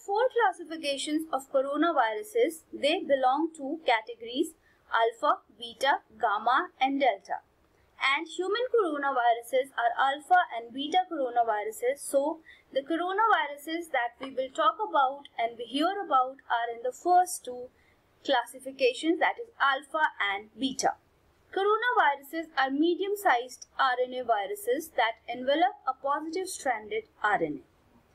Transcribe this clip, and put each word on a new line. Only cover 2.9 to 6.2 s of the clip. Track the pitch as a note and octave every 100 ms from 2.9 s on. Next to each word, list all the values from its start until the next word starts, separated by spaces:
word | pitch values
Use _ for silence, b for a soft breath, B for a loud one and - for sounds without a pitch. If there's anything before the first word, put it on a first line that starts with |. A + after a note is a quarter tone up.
| F4+
belong | D#4 C4+ B3+ C#4 D#4+ -
to | C4+ D#4+
categories | - A3+ A3+ A#3 A#3 B3+ D#4+ - b b b
alpha, | A3+ A3+ A3+ D4 - _ G#3
beta, | A#3 A3+ C4 F4+ _
gamma, | G#3+